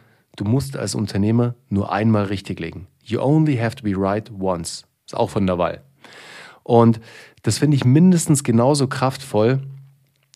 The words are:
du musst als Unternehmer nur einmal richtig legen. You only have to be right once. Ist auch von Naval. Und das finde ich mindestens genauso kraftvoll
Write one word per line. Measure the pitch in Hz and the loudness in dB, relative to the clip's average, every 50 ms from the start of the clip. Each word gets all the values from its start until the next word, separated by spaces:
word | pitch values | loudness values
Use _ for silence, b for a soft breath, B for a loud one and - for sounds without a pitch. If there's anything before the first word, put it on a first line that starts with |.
| b b b b b b _ | b b b b b b _
du | - 104 | -8 -4
musst | 104 123 139 135 139 131 | -2 0 -2 -2 -4 -8
als | - - 98 - | -8 -8 -6 -4
Unternehmer | 120 104 - - 98 101 110 113 120 120 120 120 _ _ - | -4 -6 -4 -2 -2 0 2 2 2 0 -2 -4 _ _ -4
nur | 104 98 98 - | -4 -4 -2 -2
einmal | 85 101 110 113 110 104 101 | -2 0 2 2 2 2 0
richtig | 98 104 95 - - - - | -2 -4 -8 -6 -10 -10 -10
legen. | 82 82 - 85 90 - _ _ | -10 -12 -12 -14 -18 -18 _ _
You | _ - 110 - | _ -8 -6 -2
only | - 135 151 160 156 151 135 | 0 2 2 2 2 2 0
have | 117 117 113 - | 0 -2 -4 -6
to | - - | -4 -6
be | 104 95 | -4 -2
right | 95 98 95 101 110 107 - 107 95 | -2 -2 -2 -2 -4 -6 -8 -12 -6
once. | 95 95 90 85 82 - - - _ _ _ _ _ | -4 -4 -4 -4 -6 -10 -12 -14 _ _ _ _ _
Ist | - - | -14 -6
auch | - 117 - | -4 -4 -2
von | - 107 98 | -2 -2 0
Naval. | 92 90 87 87 82 85 - _ _ _ B B B B B B B B B B B B B | 0 0 0 -2 -4 -4 -8 _ _ _ B B B B B B B B B B B B B
Und | B - 120 117 117 113 113 110 B B B B B B B B | B 2 4 6 6 6 4 2 B B B B B B B B
das | - 113 104 | -4 -4 -2
finde | - 147 151 147 | 0 2 2 2
ich | 131 - | 2 4
mindestens | 127 131 156 180 185 180 165 - - 151 - - | 4 6 6 6 6 4 4 2 2 0 0 2
genauso | 123 113 117 120 139 151 143 131 - | 0 2 2 4 2 2 2 0 -2
kraftvoll | - - 127 131 135 - - - - 104 110 120 135 135 - - - - - - _ _ _ _ _ _ _ _ _ | -2 -2 -2 -4 -4 -6 -14 -4 -2 0 2 2 0 0 -4 -10 -16 -20 -20 -20 _ _ _ _ _ _ _ _ _